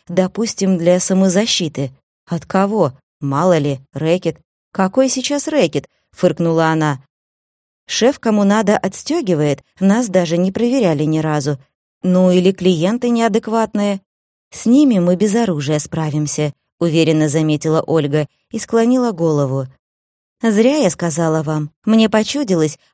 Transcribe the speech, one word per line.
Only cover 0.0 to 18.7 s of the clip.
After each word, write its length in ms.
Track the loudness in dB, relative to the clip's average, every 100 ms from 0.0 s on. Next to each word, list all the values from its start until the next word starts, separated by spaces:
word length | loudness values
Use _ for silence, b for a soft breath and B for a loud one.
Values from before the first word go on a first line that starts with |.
| -6
допустим, 720 | -2 -2 -2 -6 -2 -2 2
для 220 | 2 2
самозащиты? 920 | 2 2 2 2 0 -2 -4 -4 -8 -10 _ _ -10
От 180 | -8 -4
кого? 480 | -2 0 0 -2 -4 _ _
Мало 380 | -4 0 2 2
ли, 220 | 0 -4 -10
рэкет. 460 | -6 -2 -2 -2 -8 _ _ _
«Какой 380 | -2 0 2 0
сейчас 380 | -2 -4 -4 -2
рэкет?» 420 | 0 0 -2 -8 _ _
фыркнула 560 | -2 -2 0 -2 0 0
она. 340 | 0 -2 -4 _ _ _ _ _ _ _ _ -10
«Шеф 320 | -2 0 0
кому 240 | 0 2
надо 340 | 2 2 2 0
отстегивает, 840 | -2 -6 -4 -4 -2 0 0 -2 -8 -2
нас 300 | 2 2 0
даже 280 | 0 0 0
не 140 | -2
проверяли 540 | -2 0 2 2 0 0
ни 140 | 0
разу. 380 | 0 -2 -2 -6 _ _ _ _
Ну 280 | 0 2 4
или 200 | 4 2
клиенты 580 | 2 0 2 0 -2 -2
неадекватные». 920 | 0 0 0 -2 -2 -2 -2 -2 -4 _ _ _ _ _
«С 140 | -6 2
ними 340 | 4 4 4
мы 160 | 2 2
без 200 | 2 0
оружия 440 | 0 -2 -2 -4
справимся», 720 | -4 -6 -4 -4 -4 -4 -4 -6 _ -4
уверенно 500 | 0 2 2 2 2
заметила 520 | 0 0 -2 0 -2
Ольга 460 | 0 -2 0 -2 -4 _ _
и 80 | -12
склонила 520 | -4